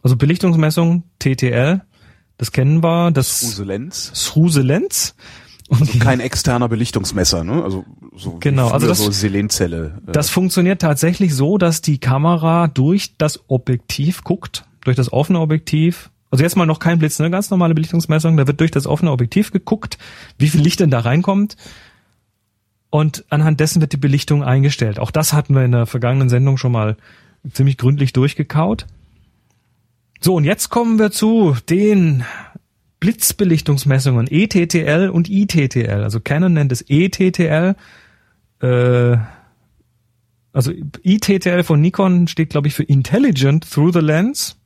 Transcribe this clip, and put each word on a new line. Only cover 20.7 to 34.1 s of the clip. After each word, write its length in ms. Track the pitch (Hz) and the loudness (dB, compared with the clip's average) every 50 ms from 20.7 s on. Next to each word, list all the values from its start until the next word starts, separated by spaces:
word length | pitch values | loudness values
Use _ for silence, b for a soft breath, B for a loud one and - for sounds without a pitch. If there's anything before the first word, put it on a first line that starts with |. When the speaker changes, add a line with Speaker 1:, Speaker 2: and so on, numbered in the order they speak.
| - - | 2 2
Speaker 1:
denn 100 | 190 156 | 2 2
da 80 | 131 120 | 2 0
reinkommt. 580 | 113 120 127 160 180 - 196 196 208 208 - B B B B B B B B B B B B B _ _ _ _ _ _ _ _ _ _ _ _ _ _ | 0 0 0 0 0 0 0 0 -2 -2 -4 B B B B B B B B B B B B B _ _ _ _ _ _ _ _ _ _ _ _ _ _
Und 340 | - 151 151 156 - - - _ | -2 0 0 0 -2 -6 -8 _
anhand 300 | 151 147 156 160 156 139 | -2 0 2 2 2 2
dessen 200 | 156 156 - 175 | 0 0 2 0
wird 120 | 156 143 - | 0 0 -2
die 40 | 143 | -2
Belichtung 440 | 135 139 135 143 - - 151 147 143 | 0 0 0 0 0 0 -2 -2 0
eingestellt. 560 | 127 127 135 135 143 139 - 120 110 104 - | 0 2 2 2 0 0 0 -2 -4 -2 -4
Auch 140 | - - - | -6 -4 -2
das 200 | 156 156 - 151 | -2 -2 0 0
hatten 220 | 151 139 - 139 | 0 0 2 2
wir 100 | 135 131 | 2 2
in 60 | 123 | 2
der 160 | 123 120 117 | 2 0 0
vergangenen 420 | 110 - 127 120 120 131 135 135 127 | -2 -4 -4 -2 -2 0 0 2 2
Sendung 280 | 120 123 131 139 135 | 2 2 2 2 0
schon 160 | 131 - 127 120 | 0 0 -2 0
mal 240 | 117 107 107 110 b b b b b b b b b b 139 - | 0 0 -2 -4 b b b b b b b b b b -16 -2
ziemlich 260 | - 131 139 135 - | 0 0 0 0 0
gründlich 340 | 120 127 143 143 143 127 - | 0 0 2 2 0 0 0
durchgekaut. 720 | 127 131 143 - - 151 - - 151 160 185 226 - - - - - _ _ _ _ _ _ _ _ _ _ _ _ _ _ _ _ _ _ _ _ _ _ _ - | 0 0 0 -2 -4 -8 -4 -2 -2 -2 -2 -2 -6 -8 -16 -20 -20 _ _ _ _ _ _ _ _ _ _ _ _ _ _ _ _ _ _ _ _ _ _ _ -4
So, 140 | - 180 185 | -2 0 0
und 80 | 170 147 | 2 0
jetzt 280 | 147 202 208 - - | 0 0 -2 -4 -4
kommen 280 | - 240 233 233 226 214 | -4 -2 0 0 2 2
wir 140 | 220 208 208 | 0 0 0
zu 440 | - 220 220 226 226 214 170 135 117 - - | 0 0 2 2 4 2 2 0 -2 -2 -2
den 560 | 165 185 208 214 214 196 180 160 147 127 120 B B B B B B - _ _ _ _ _ _ _ _ | 0 2 2 2 4 4 2 2 0 -2 -4 B B B B B B -20 _ _ _ _ _ _ _ _
Blitzbelichtungsmessungen, 1300 | - 185 233 - - - - - 208 180 165 151 - - 143 135 131 143 135 135 131 139 | -2 -2 -2 0 -2 -4 -2 0 0 0 2 0 0 0 -2 0 2 0 0 2 2 2